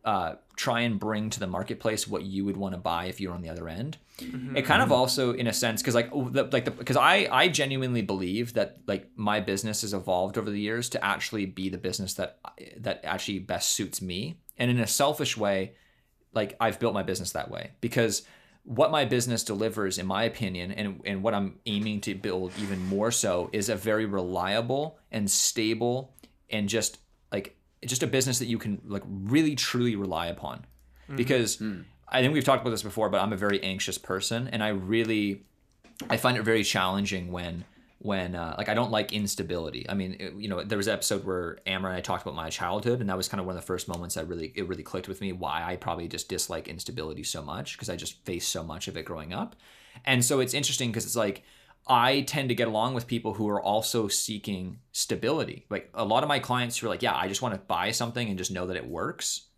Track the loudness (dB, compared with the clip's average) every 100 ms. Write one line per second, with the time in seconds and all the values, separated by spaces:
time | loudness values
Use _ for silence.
0 | 2 0 0 -6 _ -4 0 2 2 0
1 | 0 0 -2 -4 -4 -2 -4 -2 -2 -2
2 | -2 -4 -2 -2 -2 -2 -4 -4 -2 -2
3 | -2 -6 -6 -6 -8 -8 -8 -6 -6 -8
4 | _ -14 -10 -8 -4 -2 4 4 6 6
5 | 4 4 2 2 0 2 0 0 2 2
6 | 2 -2 0 0 2 2 0 -4 2 6
7 | 8 6 4 4 4 4 0 0 0 0
8 | 0 0 0 0 0 0 0 -2 -4 -4
9 | -4 -4 0 2 2 0 0 -2 -2 -4
10 | 2 2 2 0 -2 -2 -2 -2 -2 0
11 | 0 0 -2 -2 -4 -2 -4 -2 -4 -4
12 | -4 -4 -6 -6 -18 -16 -20 -6 -4 -4
13 | -2 -4 -2 -6 -4 -2 0 0 -2 -4
14 | -4 -4 -6 -10 -18 -2 2 4 2 4
15 | 2 2 -2 0 2 2 -2 -8 _ _
16 | _ _ _ -2 -2 2 0 2 0 2
17 | 0 -2 -2 -4 -6 -8 -10 -6 0 4
18 | 4 2 -6 -20 -20 _ -6 4 6 6
19 | 4 2 2 0 0 0 0 2 -2 0
20 | 0 2 0 0 -4 -2 -6 -4 -4 -4
21 | -4 0 2 2 0 -4 -2 -2 0 -2
22 | -4 -4 -2 -2 -2 -4 -4 -2 0 2
23 | 2 4 2 2 0 -2 0 0 2 2
24 | 2 0 0 0 2 0 0 -2 -2 -8
25 | _ -2 2 2 2 2 0 2 2 0
26 | -4 -18 -20 _ _ -2 2 2 0 -6
27 | _ _ _ -6 -6 _ _ _ -4 0
28 | 2 4 4 0 0 -2 0 -4 -4 -6
29 | -4 -6 4 4 4 2 0 2 2 2
30 | -2 -2 -2 -4 -8 -10 -14 -20 -20 -20
31 | -8 -2 4 4 4 0 -4 -6 -12 _
32 | -2 2 4 4 4 4 2 -2 -4 0
33 | 2 4 4 2 2 2 0 -2 -4 -4
34 | -4 -2 0 -2 -2 0 0 0 2 2
35 | 4 2 2 -2 -8 _ _ _ -20 -16
36 | -4 2 2 4 4 4 4 2 2 2
37 | 0 -2 -4 -6 -6 -6 -10 -20 _ _
38 | -4 -2 -2 -4 -4 -4 0 2 4 2
39 | 0 -2 -2 -2 -4 -4 -4 -8 -4 -2
40 | -2 -6 -10 -8 -4 -4 -2 0 0 0
41 | 0 0 0 -2 -2 -6 -2 -2 -2 -4
42 | -2 -4 -4 -8 -6 -4 -2 0 0 0
43 | 0 -2 -2 -2 -4 -6 -4 -4 -4 -6
44 | -4 -6 -4 -6 -6 -6 -4 -6 -6 -8
45 | -6 -6 -6 -4 -4 -2 -4 -4 -4 -4
46 | -6 -8 -6 -4 -2 -4 -6 -10 -8 -6
47 | -6 -6 -6 -6 -6 -8 -8 -8 -6 -6
48 | -8 -10 -6 -4 -2 -4 -6 -8 -8 -8
49 | -8 -8 -6 -6 -6 -10 -20 -20 -20 -6
50 | 2 4 6 4 2 0 0 0 0 -2
51 | -2 0 0 -2 -12 -20 -20 _ 4 6
52 | 6 4 2 -2 0 2 2 2 2 0
53 | -2 -2 -2 0 0 2 4 2 4 0
54 | 2 0 -2 -4 -4 -4 -6 -10 _ -4
55 | -2 0 0 0 -2 -6 _ -6 -6 -4
56 | 2 4 4 0 2 0 0 -2 -2 0
57 | 0 2 0 -2 -2 -4 -2 0 0 0
58 | -2 -2 -2 -2 -4 -4 -2 -4 -4 -4
59 | -6 -4 -4 -4 -10